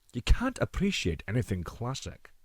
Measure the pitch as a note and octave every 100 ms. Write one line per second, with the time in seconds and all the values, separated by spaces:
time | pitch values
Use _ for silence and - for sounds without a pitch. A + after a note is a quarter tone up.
0 | _ B2 - - B3+ - - - G3 F#3
1 | - D#2 - A#2 A2+ F#2 E2 - A#2+ C3+
2 | - - - -